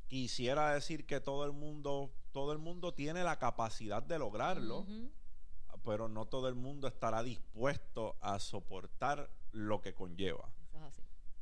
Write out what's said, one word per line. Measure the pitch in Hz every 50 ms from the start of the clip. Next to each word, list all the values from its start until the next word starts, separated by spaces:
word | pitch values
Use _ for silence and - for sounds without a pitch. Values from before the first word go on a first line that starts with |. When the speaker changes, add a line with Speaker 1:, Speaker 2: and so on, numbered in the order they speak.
| -
Speaker 1:
quisiera | - 127 131 127 110 - - 120 123 139 151 151 151 147
decir | 147 - - 160 151 -
que | - 143 131
todo | - 135 139 143 147
el | 147
mundo, | 147 147 147 151 151 147 139 143 139 139 139 135 - - - -
todo | - 135 139 147 151
el |
mundo | 156 160 170 175 180 180 170 -
tiene | - 143 151 165 180 180
la | 170 156
capacidad | - 131 120 - - 113 110 - - 110 101 101 117
de | 143 151 170
lograrlo, | 156 131 - 104 110 131 170 185 165 - 113 120 156
Speaker 2:
Ujú. | 190 196 214 220 233 277 - - - - - - - - - - - - - - -
Speaker 1:
pero | 117 104 107 113
no | 113 110 110 110
todo | - 135 131 127
el | 131 123
mundo | 123 127 135 143 143 135
estará | 123 - - 127 113 117 113 117
dispuesto | 127 113 - - - - 107 127 139 139 - - - - 123 110 98 - -
a | - 104 98 98
soportar | - - - 101 - - 95 92 87 - - - 127 139 147 143 - - - - - -
lo | - 110 107 107 104 101
que | - 98 -
conlleva. | - 95 90 85 92 98 90 69 - - - - - - -
Speaker 2:
Eso | -
es | - 156
así. | 147 - - - - - - - - - -